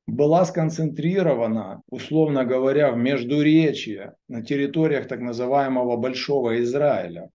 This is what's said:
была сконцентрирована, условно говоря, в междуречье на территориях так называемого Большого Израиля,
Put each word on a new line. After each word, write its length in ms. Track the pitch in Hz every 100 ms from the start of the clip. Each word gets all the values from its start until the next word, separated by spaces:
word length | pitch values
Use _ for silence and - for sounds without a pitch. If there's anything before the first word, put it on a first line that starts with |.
| -
была 380 | 117 147 170
сконцентрирована, 1400 | 180 175 160 165 156 131 160 190 165 123 113 110 95 98 -
условно 540 | 123 - 156 156 135
говоря, 480 | 123 127 131 143 143
в 40 | 120
междуречье 1160 | 127 139 120 147 151 160 156 - 113 95 101 - -
на 160 | 117
территориях 640 | 110 139 139 160 160 139 -
так 120 | 120
называемого 760 | 123 117 127 143 135 127 123 120
Большого 640 | 127 127 - 143 120 117
Израиля, 680 | 120 139 147 104 87 85 -